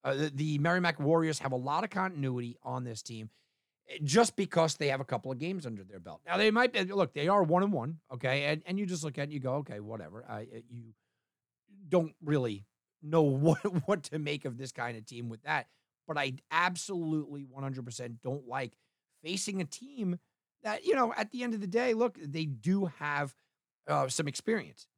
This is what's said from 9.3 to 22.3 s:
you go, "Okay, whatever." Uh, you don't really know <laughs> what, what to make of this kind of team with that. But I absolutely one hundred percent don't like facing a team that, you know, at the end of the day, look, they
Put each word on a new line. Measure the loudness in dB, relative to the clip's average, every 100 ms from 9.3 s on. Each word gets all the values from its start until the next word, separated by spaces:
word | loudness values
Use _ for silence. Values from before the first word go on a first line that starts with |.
you | -4
go, | -2 -2
"Okay, | -4 -10
whatever." | -8 -8 -10 -14 -10
Uh, | -10 -10 -14 -14
you | -16 -16 -20 _ _ _ _ _ _ _ -20 2
don't | 2 2 _
really | 0 2 2 -4 -10 _ _ _ 2
know | 4
<laughs> |
what, | 6 6 4 4 2 -2 0
what | -2
to | -2 -6
make | -4 -4 -6
of | -8
this | -10
kind | -8 -8 -8
of | -12
team | -10 -10
with | -10
that. | -4 -4 -4 _ _ _ -6
But | -2
I | -2 -4 _
absolutely | 2 2 0 -6 -4 0 -2 -4 -12
one | -12 -6
hundred | -6 -6 -8
percent | -8 -10 -8
don't | -6 -6 -4
like | -4 -4 _ _ _ _ _
facing | -6 -4 -4 -4
a | -6
team | -8 -14 -4 -2 -2 _ _ _ _
that, | -4 -2 2
you | 4
know, | 4 2
at | -4
the | -2
end | -2
of | -2
the | 0
day, | 2 2
look, | 2 2 0
they | -6